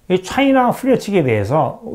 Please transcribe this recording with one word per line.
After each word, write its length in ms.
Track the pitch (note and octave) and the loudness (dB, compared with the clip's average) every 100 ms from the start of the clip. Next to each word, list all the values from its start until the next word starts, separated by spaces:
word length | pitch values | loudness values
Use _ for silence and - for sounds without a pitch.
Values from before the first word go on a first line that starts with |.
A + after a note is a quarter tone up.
| - | -4
이 120 | F#3 | -4
차이나 480 | - C4 C#4 C4+ B3 | -2 0 2 2 2
후려치기에 540 | - C4 B3 - G3+ | 0 0 0 0 0
대해서 560 | B2+ G#2+ G2+ D#3 A#2+ - - | 2 0 0 0 -2 -4 -14